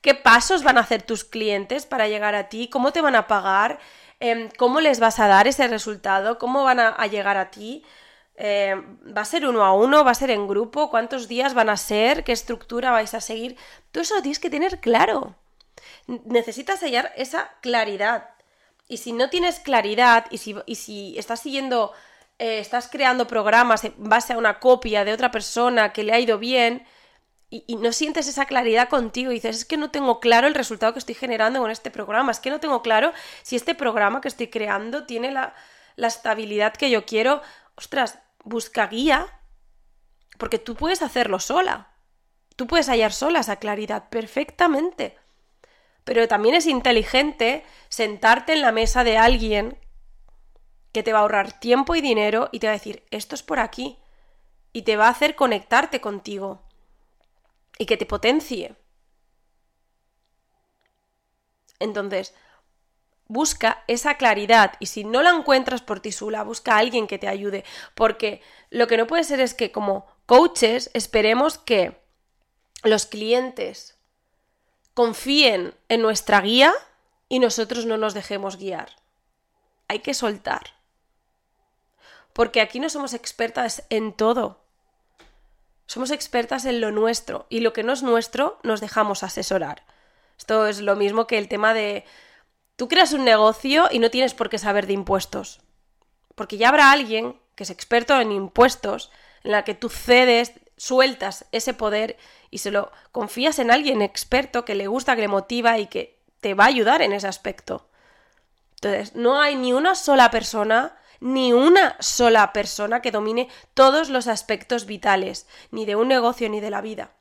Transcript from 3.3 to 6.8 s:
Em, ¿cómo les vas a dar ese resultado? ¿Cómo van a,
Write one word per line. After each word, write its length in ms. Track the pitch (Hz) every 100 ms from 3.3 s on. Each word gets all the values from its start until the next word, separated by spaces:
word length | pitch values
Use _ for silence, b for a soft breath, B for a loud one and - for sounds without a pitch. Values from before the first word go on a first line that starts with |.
| 208 190 190 220 285 B B B B
Em, 300 | 240 233 220 -
¿cómo 220 | 247 277
les 200 | 311 240
vas 200 | 226 220
a 80 | 214
dar 200 | 196 214
ese 200 | 277 254
resultado? 720 | 220 214 208 196 196 202 233
¿Cómo 240 | 247 269
van 160 | 269
a, 80 | 254